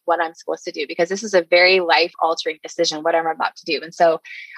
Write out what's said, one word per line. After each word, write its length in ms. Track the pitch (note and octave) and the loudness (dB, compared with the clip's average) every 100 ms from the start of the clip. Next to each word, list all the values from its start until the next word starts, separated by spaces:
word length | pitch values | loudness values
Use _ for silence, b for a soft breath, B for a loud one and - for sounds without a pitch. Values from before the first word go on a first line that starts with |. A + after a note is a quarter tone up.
| - | -2
what 160 | E3+ | -2
I'm 120 | E3 E3 | -2 -6
supposed 280 | - D#3+ | -8 -8
to 80 | - | -8
do, 160 | E3 C#3 | -8 -6
because 220 | E3 E3+ | -2 -2
this 120 | G3 | -4
is 120 | A3 | 0
a 80 | F#3+ | 0
very 400 | E3 F3 F3+ F#3+ | 4 4 6 4
life-altering 800 | E3+ D3+ E3+ - E3 E3 E3 D#3+ | 4 2 2 -2 -2 -2 -6 -8
decision, 400 | - - E3 D#3 | -10 -4 -2 -2
what 100 | D#3+ | 0
I'm 140 | E3 E3 | 0 0
about 300 | D#3+ - - | -2 -4 -6
to 80 | - | -6
do." 160 | C#3+ | -6
And 100 | D#3+ | -6
so 280 | - E3+ E3 B B B | 0 2 2 B B B